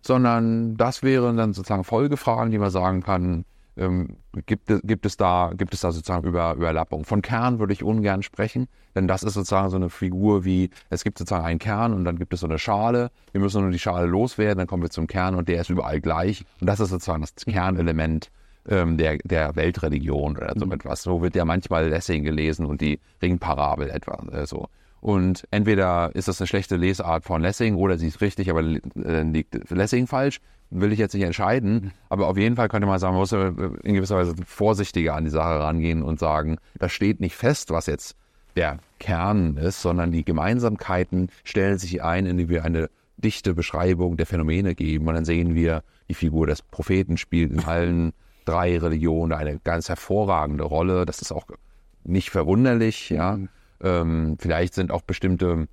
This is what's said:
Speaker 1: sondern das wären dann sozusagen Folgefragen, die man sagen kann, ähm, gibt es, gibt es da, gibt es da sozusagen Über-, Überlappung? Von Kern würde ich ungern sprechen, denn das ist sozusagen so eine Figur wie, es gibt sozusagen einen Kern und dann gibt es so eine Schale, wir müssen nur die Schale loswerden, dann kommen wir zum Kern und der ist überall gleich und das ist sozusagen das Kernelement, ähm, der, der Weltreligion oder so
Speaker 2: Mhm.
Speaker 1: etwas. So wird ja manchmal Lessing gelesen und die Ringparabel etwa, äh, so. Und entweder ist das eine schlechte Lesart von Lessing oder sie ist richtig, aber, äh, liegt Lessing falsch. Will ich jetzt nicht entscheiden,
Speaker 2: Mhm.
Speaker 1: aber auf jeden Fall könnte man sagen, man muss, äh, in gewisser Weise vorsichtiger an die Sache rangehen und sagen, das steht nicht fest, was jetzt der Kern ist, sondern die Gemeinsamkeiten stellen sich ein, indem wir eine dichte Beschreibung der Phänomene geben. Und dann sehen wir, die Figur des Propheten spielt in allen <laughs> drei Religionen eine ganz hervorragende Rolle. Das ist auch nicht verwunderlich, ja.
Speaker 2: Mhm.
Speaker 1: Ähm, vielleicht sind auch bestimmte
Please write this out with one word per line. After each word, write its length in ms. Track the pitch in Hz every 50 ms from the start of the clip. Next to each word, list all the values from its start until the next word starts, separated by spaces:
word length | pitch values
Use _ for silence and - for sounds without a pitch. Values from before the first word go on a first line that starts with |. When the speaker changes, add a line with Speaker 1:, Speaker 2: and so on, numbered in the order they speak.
Speaker 1:
sondern 760 | - - 131 127 127 120 117 117 113 113 113 113 117 113 110
das 260 | 110 117 127 - - 131
wären 340 | 135 131 127 120 120 117
dann 160 | 113 113 107 95
sozusagen 300 | 98 90 - 107 95 90
Folgefragen, 680 | - 117 113 143 143 143 135 - 131 113 117 117 113
die 60 | 110
man 120 | 104 101 98
sagen 320 | 90 92 90 95 95 90
kann, 440 | 82 - 98 90 90 90 87 82 - - _ - _ _ -
ähm, 400 | - 92 92 90 90 85 - - - - - - - -
gibt 240 | - 110 - _ -
es, 120 | - - -
gibt 220 | 101 113 92 -
es 100 | 101 -
da, 340 | - 101 90 90 90 90 85 85
gibt 180 | 95 98 90 -
es 80 | -
da 100 | - 87
sozusagen 360 | 82 82 78 - 90 87 82
Über-, 260 | 90 87 87 82 82 78
Überlappung? 500 | 67 85 82 80 78 80 - - 78 76
Von 160 | - 110 104
Kern 380 | - - 123 117 120 127 123 113
würde 120 | 107 95 101
ich 100 | - -
ungern 400 | 101 110 110 104 104 98 95 95
sprechen, 440 | - - - 104 110 - 127 127 - _ _ _ _ _
denn 120 | 95 95
das 160 | 90 92 92 -
ist 100 | 107 98
sozusagen 340 | 101 92 - 101 98 98 95
so 80 | 92
eine 120 | 95 92 85
Figur 540 | - - 95 92 90 92 98 107 104 98 90
wie, 260 | 95 92 90 92 90 _ - - _
es 140 | 90 90 -
gibt 140 | 107 -
sozusagen 280 | - 82 - 101 87 82
einen 140 | 85 85 82
Kern 340 | - 107 104 104 117 117 107
und 100 | 95 90
dann 140 | 87 87
gibt 160 | 85 90 - -
es 80 | 87
so 60 | 92
eine 120 | 80 80 78
Schale, 520 | - - 104 101 110 117 120 120 120 123 _ _ _ _
wir 80 | - 98
müssen 200 | 98 98 98 104
nur 100 | 98 95
die 80 | 90 87
Schale 260 | - 107 87 87 87
loswerden, 500 | 87 87 98 117 127 - - 107 104 101
dann 100 | 92 90
kommen 160 | - 98 90 85
wir 60 | 82
zum 180 | - - 82
Kern 280 | - - 92 90 95 95
und 120 | 90 82
der 140 | 85 85 82
ist 80 | 85 -
überall 320 | 90 90 62 - 78 78
gleich 420 | - 82 80 80 90 101 104 - - _ _ -
und 80 | 90
das 120 | 90 101 98
ist 80 | 107 87
sozusagen 320 | 92 87 - - 82 78
das 140 | 76 - _
Kernelement, 920 | - - - 98 92 90 95 92 87 82 85 80 78 80 80 80 78 - - _ - - _ - _ _
ähm, 300 | - 104 92 87 82 82
der, 200 | 78 80 78 78 - -
der 320 | - 90 80 78 73 76
Weltreligion 800 | 80 78 87 90 - - 78 73 69 67 78 73 71 73 73 73
oder 160 | - - - -
so 80 | - -
Speaker 2:
Mhm. 80 | 95 -
Speaker 1:
etwas. 300 | 71 - - - - -
So 180 | 92 90 85
wird 140 | 85 90 -
ja 100 | 92 85
manchmal 420 | 80 85 92 - - 90 82 80
Lessing 360 | 80 78 85 - - 87 76 73
gelesen 420 | 76 78 78 78 78 78 80 82
und 160 | 73 73 -
die 180 | 78 76 73 - _ _ _ _
Ringparabel 680 | - 90 90 85 - 85 73 69 73 71 76 76 73 67
etwa, 320 | - - - - - - - - -
äh, 120 | 73 71
so. 220 | - 69 - - - _ _ _ _ - _
Und 460 | - 113 101 95 90 92 90 - - _
entweder 640 | - 104 104 107 107 98 95 90 87 87 85 82 -
ist 140 | 92 92
das 140 | - 90 -
eine 60 | 92
schlechte 280 | - - 98 92 - 95
Lesart 480 | 87 87 92 95 - 90 85 82 82 -
von 180 | - 90 80
Lessing 340 | 80 92 104 - 120 110 104
oder 220 | 85 98 98 90
sie 100 | 80 82
ist 120 | 80 - -
richtig, 300 | 104 101 - - 95 90
aber, 100 | 82 82
äh, 600 | 80 80 80 - - 67 - - - - 82 80 78
liegt 480 | 80 78 80 78 _ - - - -
Lessing 360 | 87 90 98 107 - 123 127
falsch. 340 | - - 131 135 143 - - _ - - _ _ _
Will 200 | - 92 98 104
ich 80 | 110 104
jetzt 140 | 110 98 -
nicht 80 | 98 98
entscheiden, 500 | 85 82 - 101 98 117 135 113 98 110
Speaker 2:
Mhm. 180 | 117 98 95 - _ _ _
Speaker 1:
aber 180 | - 98 98
auf 100 | 78 95
jeden 180 | 98 101 117 120
Fall 100 | 120 117 101
könnte 160 | - 104 101
man 140 | 101 95 92
sagen, 140 | 95 92 92
man 80 | 92
muss, 100 | 98 92
äh, 200 | 113 98 95 92 85 - 95 87 - -
in 140 | - - 101
gewisser 220 | 98 92 92 104
Weise 180 | 92 90 87 82 87 90
vorsichtiger 680 | - - - 104 107 110 95 101 - - 90 82 80 73
an 80 | 76 80
die 80 | 78
Sache 300 | 73 80 80 85 80 76
rangehen 420 | 76 78 80 82 80 82 80 80 69
und 160 | 71 80 76
sagen, 380 | 82 78 76 76 76 78 80 - _ _ _
das 140 | - 92 85
steht 300 | - - 104 101 98 -
nicht 140 | 98 87 -
fest, 360 | - - 123 147 - - -
was 160 | 80 82 -
jetzt 280 | - 73 - - - - _ _ _ _ _ _ _ _
der 220 | 92 82 78 71 80 - _ _ _
Kern 560 | - - 87 82 87 95 107 104 87 80 71
ist, 240 | 71 78 90 98 -
sondern 300 | - 87 85 87 85 87
die 120 | 82 82 76
Gemeinsamkeiten 1040 | - 80 78 78 98 117 123 120 113 107 - - - 92 90 90 - - 92 92 90 - - _
stellen 360 | - - 104 95 98 98 92
sich 240 | 92 82 90 - -
ein, 220 | 82 85 92 95
indem 220 | 90 90 90 87 82
wir 160 | 87 82 80
eine 240 | 82 82 80 80 - _ _ _ _ _
dichte 380 | - - 110 - - - 98 85
Beschreibung 600 | 82 82 - - 78 87 92 92 85 90 87 85
der 80 | 80 82
Phänomene 480 | - - 85 78 78 80 90 98 95 82
geben. 320 | - 73 78 78 76 78
Und 80 | 82 80
dann 100 | 82 80
sehen 300 | 80 85 85 85 85 82
wir, 260 | 82 85 82 80 78 - _ _ _ _ -
die 40 | -
Figur 320 | - 87 80 76 80 80
des 160 | 73 76 -
Propheten 560 | - _ - - 78 - 95 95 92 - 85
spielt 340 | - - _ 85 85 82 69
in 120 | 67 80 82
allen 480 | 80 82 85 85 87 85 85 82 82 - _ _ -
<laughs> 160 | _ _ _
drei 320 | - 82 87 87 90 87
Religionen 540 | 85 80 82 80 78 82 82 80 82 85 82
eine 260 | 80 78 76 76 73 71
ganz 300 | - 82 85 82 80 -
hervorragende 760 | 76 - - - 95 104 107 98 92 80 76 73 73 69 76
Rolle. 400 | 78 78 80 87 92 92 90 90
Das 140 | 78 78 -
ist 100 | - -
auch 140 | 78 76 - - - - - - - - _ _ _ _ -
nicht 260 | - 87 95 - -
verwunderlich, 800 | - - - 78 95 110 127 131 120 117 113 113 107 - - -
ja. 280 | - 76 85 92 104
Speaker 2:
Mhm. 120 | 101 95 - _ - _ _ _ _
Speaker 1:
Ähm, 540 | - 92 90 85 82 82 82 80 80 78 76 -
vielleicht 340 | - 87 80 82 90 90 -
sind 180 | - 92 -
auch 100 | - 87 -
bestimmte 640 | - 90 - - 92 90 85 95 87 85 82 78 -